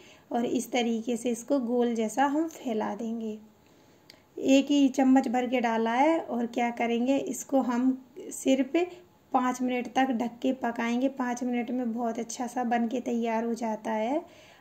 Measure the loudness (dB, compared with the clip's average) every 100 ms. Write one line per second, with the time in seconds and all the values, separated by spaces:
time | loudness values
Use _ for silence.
0 | -18 -20 -6 -2 0 -2 -2 0 0 -2
1 | -2 -2 -2 -4 0 0 0 0 0 0
2 | -2 0 0 0 -2 -6 -4 -2 -4 -4
3 | -6 -6 -6 -10 -14 _ _ _ _ _
4 | -20 -20 _ -2 4 6 6 4 4 4
5 | 6 6 4 0 0 0 2 2 2 4
6 | 4 4 0 -4 -2 -2 -2 0 0 0
7 | 2 0 0 -6 -2 0 2 2 2 0
8 | -6 -16 -14 -4 2 2 2 0 0 -6
9 | -20 _ _ 0 0 0 -2 -2 -2 0
10 | 2 0 -4 -2 -2 -2 -4 -2 -2 0
11 | 0 -2 -4 -4 -2 -2 -2 -4 -2 -2
12 | -4 -4 -6 -6 -6 -2 0 0 0 -2
13 | -2 -2 0 -2 -2 -4 -4 -4 -4 -2
14 | -2 -2 -6 -14 -20 -20